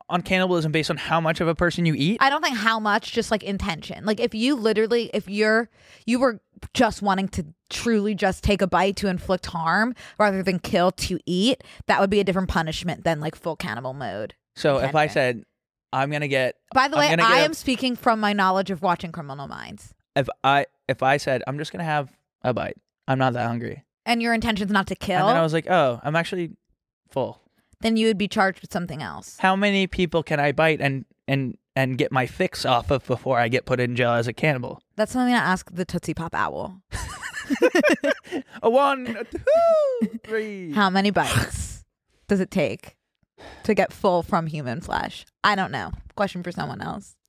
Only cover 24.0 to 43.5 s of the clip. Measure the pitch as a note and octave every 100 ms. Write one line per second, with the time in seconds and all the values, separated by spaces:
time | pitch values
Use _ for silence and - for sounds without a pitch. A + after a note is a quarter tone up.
24 | - A#3 A#3 A3+ A3+ G#3 G3+ G3+ G3 G3
25 | - F3+ G3 A3+ D#3+ D#3+ - F3+ C3+ A#2
26 | C#3+ D#3+ E3 F#3 E3 - _ _ _ _
27 | _ C#3 G#2+ - _ _ _ _ A3+ A3
28 | A3+ G3 G3+ A3 F#3+ - - F3+ F3 D3
29 | G#2+ D2 - - F#3+ F#3+ G#3 G3 F#3+ -
30 | F3 E3 - D3+ D3 C3+ D#3+ D#3 C#3 C3+
31 | - _ - C#3 C3 - _ C3+ C3 B2
32 | - C3 B2 - F#3 - B2+ A#2+ - C3+
33 | - B2 C3 B2 A#2 B2 - B2+ B2 B2
34 | A#2+ A#2+ A#2 - D#3 C3 A#2+ C#3 _ -
35 | - B3+ B3 A#3+ D#3 F#3 - F3 F3+ F3
36 | - D#3+ E3 - E2 D2 G#2 F#3 _ -
37 | - - - - - C4 B4+ F4 D4 D#4
38 | - - - D#4+ - - A3+ B3+ C#4 C4+
39 | B3 A3 A3+ E4 - D#5+ E5+ D#5+ C#5+ B4
40 | A4+ A#3 - A3 G#3+ G3 F3 D3 F#3+ F#3+
41 | G3+ F3+ C#3+ - - - - - - _
42 | _ _ - G3 F#3 F#3+ C3 A2 - -
43 | _ _ _ _ -